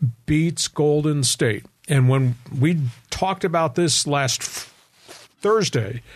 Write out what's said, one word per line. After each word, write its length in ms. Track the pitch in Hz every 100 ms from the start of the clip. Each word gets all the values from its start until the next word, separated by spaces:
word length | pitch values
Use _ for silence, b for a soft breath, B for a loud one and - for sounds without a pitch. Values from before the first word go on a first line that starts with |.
| 123 -
beats 440 | - 151 165 165 -
Golden 540 | - 151 151 151 147
State. 440 | 123 - 123 104 - _ -
And 220 | 139 127
when 280 | 135 131 120 - 135
we 220 | 147 170 123 - -
talked 340 | - 185 185
about 300 | 190 170 160
this 320 | 143 170 - 151
last 340 | 143 131 -
f-, 340 | - - - B B B B B B _
Thursday 600 | 202 220 160 127 107 120 -